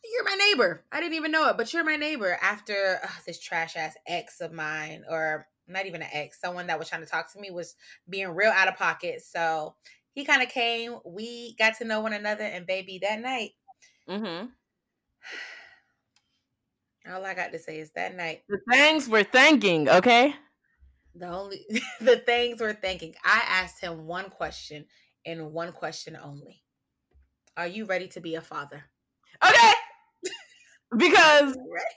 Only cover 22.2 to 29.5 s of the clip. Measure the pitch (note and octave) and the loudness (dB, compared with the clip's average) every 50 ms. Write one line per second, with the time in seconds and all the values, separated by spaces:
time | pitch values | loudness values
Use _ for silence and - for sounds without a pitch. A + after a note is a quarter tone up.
22.2 | B3 A#3+ A#3+ A#3+ A#3+ A#3+ A#3 A3 A#3 G#3+ G#3 G#3 - F#3 F#3+ F3+ E3+ D#3+ E3 - | 4 0 2 2 0 -2 -2 -4 -4 -4 -4 -4 -6 -6 -6 -6 -10 -16 -16 -4
23.2 | - F#3 G#3 A3 - - F3+ F#3 F#3 F3+ - - - F3 E3 D#3+ D#3 D#3 E3+ F3+ | 2 2 2 2 2 0 -2 -2 -2 -4 -10 -10 -10 -10 -10 -10 -10 -10 -8 -8
24.2 | G3 F#3+ - _ F3+ D3+ C#3+ - - - D3+ D3 C#3+ _ _ _ _ _ _ _ | -8 -10 -8 _ -8 -8 -8 -12 -16 -16 -16 -18 -18 _ _ _ _ _ _ _
25.2 | _ E3 E3 E3 D#3 D3+ D3+ E3 E3+ F3 D#3+ - - D#3+ D#3 - - D#3+ D#3 D#3 | _ -12 -12 -10 -12 -10 -8 -8 -8 -8 -10 -10 -10 -10 -10 -10 -14 -16 -16 -16
26.2 | - D3 C#3+ C#3+ - - - _ _ _ _ _ _ _ _ _ _ _ _ _ | -18 -18 -18 -18 -20 -20 -20 _ _ _ _ _ _ _ _ _ _ _ _ _
27.2 | _ _ _ _ _ _ _ - F3 F3 F#3 A3 A3 - F#3 F3+ F#3 F#3 - F#3 | _ _ _ _ _ _ _ -8 -8 -8 -8 -10 -6 -4 -4 -4 -4 -8 -14 -12
28.2 | E3+ E3+ D#3+ E3 D#3+ - E3 D3+ C#3+ D3 C#3 D3 - _ _ _ _ _ _ _ | -10 -8 -8 -8 -10 -12 -12 -12 -12 -12 -16 -20 -20 _ _ _ _ _ _ _
29.2 | _ _ _ _ - F#4 | _ _ _ _ 6 8